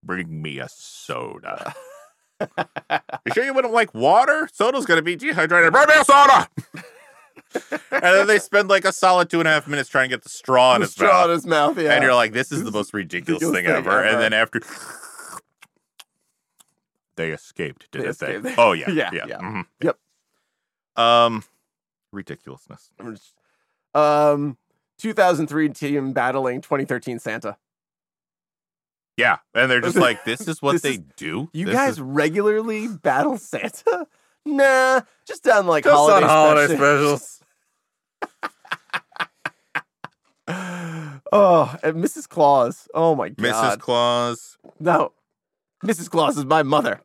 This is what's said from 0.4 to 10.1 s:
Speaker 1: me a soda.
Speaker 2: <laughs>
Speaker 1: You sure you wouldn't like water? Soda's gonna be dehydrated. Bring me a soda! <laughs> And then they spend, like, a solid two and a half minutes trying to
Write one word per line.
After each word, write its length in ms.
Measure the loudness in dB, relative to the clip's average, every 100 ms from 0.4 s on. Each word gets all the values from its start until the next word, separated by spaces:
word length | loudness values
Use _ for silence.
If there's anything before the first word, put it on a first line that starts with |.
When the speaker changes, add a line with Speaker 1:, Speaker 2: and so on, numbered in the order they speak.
Speaker 1:
me 180 | -12 -12
a 80 | -14
soda. 1040 | -16 -20 -20 -12 -12 -12 -14 -14 -12 -14 -16
Speaker 2:
<laughs> 40 | -20 -20 -20 _ _ _ -12 -8 -10 -10 _ -6 _ -12
Speaker 1:
You 100 | -6 -4
sure 100 | -2
you 80 |
wouldn't 180 | -2 -2
like 200 | 0 -2
water? 560 | -2 2 4 4 0 -4
Soda's 360 | -2 -2 -2 0
gonna 160 | 0
be 120 | 0 -6
dehydrated. 560 | -6 -2 0 4 4
Bring 160 | 4 6
me 60 | 4
a 40 |
soda! 460 | 6 6 8 6 2
<laughs> 40 | -10 -16 -20 -20 -20 _ _ _ -20 _ -12 -10 -12 -6
And 100 | 0
then 240 | 4 4 4
they 120 | 2
spend, 300 | 2 0 2
like, 160 | 2 2
a 60 |
solid 360 | 0 2 4 2
two 100 | 0
and 80 | 2
a 40 |
half 160 | 0 0
minutes 220 | -6 -2
trying 200 | -2
to 60 | -2